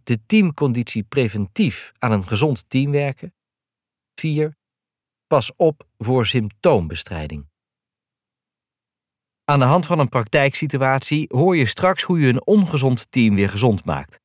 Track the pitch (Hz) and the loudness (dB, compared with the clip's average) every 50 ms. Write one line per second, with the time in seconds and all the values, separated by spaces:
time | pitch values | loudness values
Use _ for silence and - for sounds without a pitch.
0 | _ - 120 110 _ - 214 220 196 165 147 - 147 131 117 120 113 - - 113 | _ -4 -4 -4 _ 0 2 2 2 2 0 -2 -2 -2 -2 -2 -4 -6 -6 -8
1 | 101 _ - 139 123 107 - 104 98 92 _ - 110 135 - - - - _ - | -8 _ -2 -2 -2 -2 -2 -6 -8 -8 _ -2 -2 -2 -2 -6 -16 -20 _ -6
2 | - 117 110 101 92 90 110 101 151 156 131 - - _ - 131 139 143 143 143 | -2 0 0 0 -2 -2 -2 -2 0 0 -2 -4 -8 _ -4 -2 -2 0 -2 -2
3 | 143 139 131 _ - 175 _ _ _ _ _ _ _ _ _ _ _ _ _ _ | -2 -4 -6 _ -16 -20 _ _ _ _ _ _ _ _ _ _ _ _ _ _
4 | _ _ _ - - 160 147 151 151 156 147 _ _ _ _ _ _ _ _ _ | _ _ _ -8 -6 -4 -2 -2 -2 -4 -6 _ _ _ _ _ _ _ _ _
5 | _ _ _ _ _ - 165 135 - - - - 175 160 151 _ - _ _ - | _ _ _ _ _ 0 0 0 0 -2 -2 0 0 0 0 _ -14 _ _ -10
6 | 107 113 131 127 113 - - 127 107 101 - _ - 180 143 101 82 78 87 - | -4 -2 0 0 0 0 0 -2 -2 -4 -8 _ 2 2 2 2 0 -4 -8 -12
7 | - - 87 82 76 73 78 73 71 - _ _ _ _ _ _ _ _ _ _ | -12 -12 -10 -10 -10 -10 -10 -14 -14 -18 _ _ _ _ _ _ _ _ _ _
8 | _ _ _ _ _ _ _ _ _ _ _ _ _ _ _ _ _ _ _ _ | _ _ _ _ _ _ _ _ _ _ _ _ _ _ _ _ _ _ _ _
9 | _ _ _ _ _ _ _ _ - - 143 139 127 127 151 180 175 - 175 156 | _ _ _ _ _ _ _ _ -4 0 2 4 4 4 4 2 2 0 0 0
10 | 139 - - 127 110 - - 147 139 139 - - 156 139 - 131 135 131 135 135 | 0 0 0 -4 -4 0 0 2 2 2 0 -2 -6 -4 -2 -2 0 0 0 -2
11 | - - 151 151 151 - - 127 165 190 180 160 127 107 - - 180 185 185 - | -2 -2 -4 -4 -4 -2 0 2 2 2 4 2 2 0 0 0 0 0 0 0
12 | - - 180 165 143 - - - - - 208 214 190 160 156 139 135 135 127 - | -2 -2 0 2 2 2 2 0 2 2 4 4 4 2 0 0 0 0 0 -2
13 | - _ - 127 117 110 101 98 101 95 101 101 123 123 104 90 - 92 76 69 | -4 _ 0 2 4 4 4 2 0 0 0 0 2 2 2 0 -2 -4 -6 -6
14 | 69 - - _ _ | -6 -12 -20 _ _